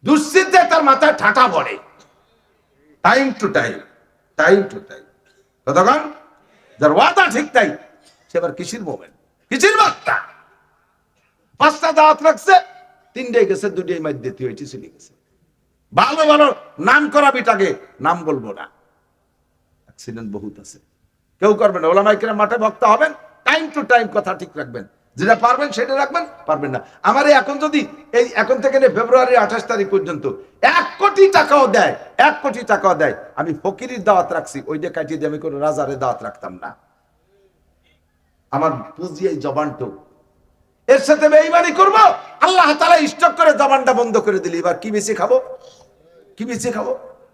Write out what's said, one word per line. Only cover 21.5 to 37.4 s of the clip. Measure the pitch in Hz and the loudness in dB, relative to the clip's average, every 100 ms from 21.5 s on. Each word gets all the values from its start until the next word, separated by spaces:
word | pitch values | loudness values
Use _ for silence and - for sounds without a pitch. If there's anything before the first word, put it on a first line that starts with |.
করবে | 208 214 180 | 2 0 0
না। | 160 | 2
ওলামায়ে | 190 208 208 | 2 2 0
কিরাম | 220 208 | -2 -2
মাঠে | 208 233 | -2 0
বক্তা | 214 - 226 | -4 0 2
হবেন, | 226 311 302 - _ | 2 0 -4 -20 _
time | 247 320 320 302 | -2 -2 -4 -8
to | 214 | 2
time | 240 220 | 2 2
কথা | 214 196 | -4 -6
ঠিক | 190 185 151 | -10 -12 -12
রাখবেন, | 127 120 95 _ _ 123 | -12 -12 -16 _ _ -6
যেটা | 190 | 0
পারবেন | 226 233 262 285 | 2 2 0 -2
সেটা | 220 247 269 | -4 -4 -2
রাখবেন, | 277 339 339 - - | -2 -4 -8 -12 -6
পারবেন | 151 143 | -4 -4
না। | 131 - _ | -8 -12 _
আমার | 185 180 - | 0 0 2
এই | |
এখন | 277 277 285 | 2 0 -6
যদি | 302 302 214 - - | -2 -4 -4 -14 -4
এই | 240 240 | -2 -2
এখন | 208 220 254 | -2 -2 -2
থেকে | 269 269 | 0 2
নিয়ে | 262 | 2
ফেব্রুয়ারি | 196 233 254 247 247 | 0 2 2 4 2
আঠাশ | 208 220 | 0 -4
তারিখ | - 226 196 | -6 -6 -2
পর্যন্ত | 196 156 156 196 196 - _ | -2 -4 -8 -8 -10 -18 _
এক | 254 339 359 - | 0 0 -4 -2
কোটি | 392 392 392 | 0 4 4
টাকাও | 349 294 285 254 | 4 2 2 4
দেয়, | 208 160 - - - | 2 0 -2 -12 2
এক | 277 302 | 2 2
কোটি | 277 247 | -6 -8
টাকাও | 226 202 190 | -2 0 2
দেয়, | 156 147 - - - | 2 -2 -2 -12 -8
আমি | 165 156 | -8 -6
ফকিরির | 196 190 247 247 | -6 -8 -12 -6
দাওয়াত | 190 190 175 | 0 0 0
রাখছি, | 165 - 143 - | -6 -8 -14 -10
ওইটা | 156 175 | -8 -8
কাটিয়ে | 165 147 156 | -8 -8 -6
দিয়ে | 147 | -6
আমি | 151 | -6
কোনো | 156 139 | -10 -4
রাজারে | 151 151 139 131 | -4 -2 -6 -4
দাওয়াত | 127 - | -6 -6
রাখতাম | 110 - 101 90 | -10 -14 -18 -16
না। | - - _ _ _ _ _ 403 | -18 -20 _ _ _ _ _ _